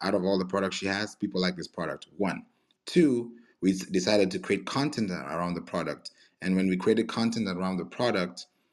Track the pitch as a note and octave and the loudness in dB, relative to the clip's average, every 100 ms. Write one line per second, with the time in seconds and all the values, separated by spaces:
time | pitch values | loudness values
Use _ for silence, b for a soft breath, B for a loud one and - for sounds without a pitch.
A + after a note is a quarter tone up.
0 | F#2 G2+ F#2 F#2+ F#2 G2 F#2+ - G2 G2 | 0 2 2 2 0 0 -2 -2 -2 -2
1 | G#2+ - G2+ F#2 F#2 F2+ D#2 - D#2 C#2 | -4 -4 -4 0 0 -2 -8 -6 -6 -6
2 | - D#2 F#2+ D2+ - _ _ _ - F3+ | -8 -2 -2 -2 -10 _ _ _ 0 4
3 | D3+ A#2+ A#2 B B B F#2 F#2 - F#2 | 4 4 -2 B B B 0 0 0 -2
4 | G#2+ G#2+ F#2+ F#2 - G2 F#2+ C3+ D3 A#2 | 4 4 4 0 -2 -4 -2 -2 -2 -2
5 | G2+ E2+ C2+ E2 F2 E2+ - F2+ D#2 D2 | -4 -4 -6 -4 -2 -4 -6 -4 -4 -8
6 | - b b b F#2 F#2 F#2+ F#2 A2 A2+ | -12 b b b 0 2 2 2 4 4
7 | A2 A2+ A2+ A#2 G2 F2+ F#2 F2+ E2 - | 2 0 0 0 -2 -2 -2 -2 -4 -2
8 | B2 G#2 F2 - - _ _ | 0 2 0 -4 -18 _ _